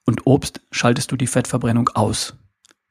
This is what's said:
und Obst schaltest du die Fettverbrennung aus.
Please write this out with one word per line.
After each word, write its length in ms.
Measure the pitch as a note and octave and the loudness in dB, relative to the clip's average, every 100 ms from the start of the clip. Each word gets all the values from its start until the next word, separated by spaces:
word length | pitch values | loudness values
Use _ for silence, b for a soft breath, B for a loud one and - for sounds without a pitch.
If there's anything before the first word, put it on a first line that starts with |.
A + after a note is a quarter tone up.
| - | -2
und 200 | A#2 - | 0 4
Obst 360 | C#3 - - _ | 4 2 -12 _
schaltest 400 | - A#2+ B2 - | -2 0 0 -2
du 60 | C3 | -4
die 100 | B2+ | -2
Fettverbrennung 640 | C3 - B2+ B2 A#2 A#2+ | -2 -2 -2 0 0 0
aus. 460 | - G#2+ A2+ - - _ _ _ _ _ | 0 0 -2 -8 -12 _ _ _ _ _